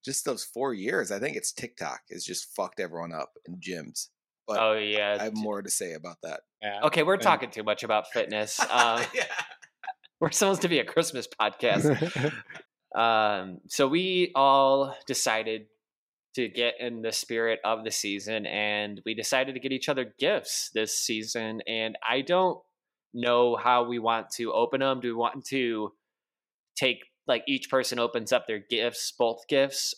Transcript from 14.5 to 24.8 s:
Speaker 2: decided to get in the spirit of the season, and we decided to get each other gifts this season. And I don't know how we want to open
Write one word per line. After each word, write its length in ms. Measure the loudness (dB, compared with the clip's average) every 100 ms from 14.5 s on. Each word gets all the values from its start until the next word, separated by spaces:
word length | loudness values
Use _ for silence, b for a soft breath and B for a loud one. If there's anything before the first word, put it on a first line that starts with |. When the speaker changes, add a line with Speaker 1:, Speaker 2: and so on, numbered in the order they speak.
| 8 6 4 2 -4 -6
Speaker 2:
decided 600 | -2 2 0 0 -6 -8 _ _ _ _ _ _ -6
to 140 | -4
get 240 | 0 -2 0
in 200 | -6 -4
the 120 | -4
spirit 480 | -4 -4 -2 0 0
of 220 | 0 -2 -2
the 40 |
season, 540 | -4 -4 -4 -4 -4 -4
and 560 | -2 -2 -2 -4 -6 -6
we 80 |
decided 400 | -4 0 0 0
to 80 | -4
get 100 | -4
each 160 | -4 -2
other 260 | -2 -4 _
gifts 520 | 0 0 -2 -6 -4
this 240 | -2 -2 -2
season. 640 | -2 -4 -4 -4 -4 -6 -4
And 320 | -2 -4 -4 -2
I 140 | -2
don't 420 | 2 4 4 0 _ _ _ _ _
know 420 | -2 4 6 6 4
how 280 | 4 4 4
we 120 | 0
want 320 | 2 0 -2
to 200 | -6 -2
open 300 | 2 2 2